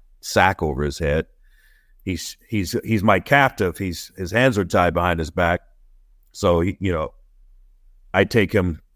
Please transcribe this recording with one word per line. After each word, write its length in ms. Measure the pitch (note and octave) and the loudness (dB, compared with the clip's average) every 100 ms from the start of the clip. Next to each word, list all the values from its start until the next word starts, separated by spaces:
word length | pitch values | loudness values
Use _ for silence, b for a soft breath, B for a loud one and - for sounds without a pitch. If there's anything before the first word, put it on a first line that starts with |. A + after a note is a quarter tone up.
| _ _ | _ _
sack 400 | - G#2 F#2+ - | -2 2 2 2
over 200 | D#2 C2+ | -4 -2
his 160 | D2 - | -4 -4
head. 260 | D2+ D#2 - _ _ _ _ _ _ _ | -2 -2 -4 _ _ _ _ _ _ _
He's, 320 | G2 F2 - - - | -8 -8 -10 -16 -8
he's, 260 | G#2+ F2 A#2 | -6 -4 -4
he's 180 | G2 A2 | -2 0
my 160 | G#2+ F#2+ | 2 2
captive. 580 | - C#3+ C3+ - F#2 - | 4 2 2 0 -4 -2
He's, 340 | F#2+ D#2+ - | -6 -8 -12
his 160 | - F2 | -10 -4
hands 260 | A2 C3 G#2 | 2 2 2
are 60 | |
tied 300 | F2 G2+ F2 | 0 2 2
behind 260 | E2+ F2 E2 | 2 0 -2
his 120 | D#2+ | -4
back. 280 | F2+ E2+ F2+ _ _ _ _ _ _ _ | -2 0 0 _ _ _ _ _ _ _
So, 300 | - G2 E2+ | -2 2 2
he, 160 | F#2 - | 0 -2
you 140 | F#2+ | -4
know, 200 | E2 D2 - _ _ - - _ _ - - - | -2 -6 -10 _ _ -20 -20 _ _ -20 -20 -2
I 100 | F#2+ | 0
take 300 | G2+ A#2 F#2+ | 2 2 2
him 280 | G#2 F2+ D#2 _ | 0 0 -4 _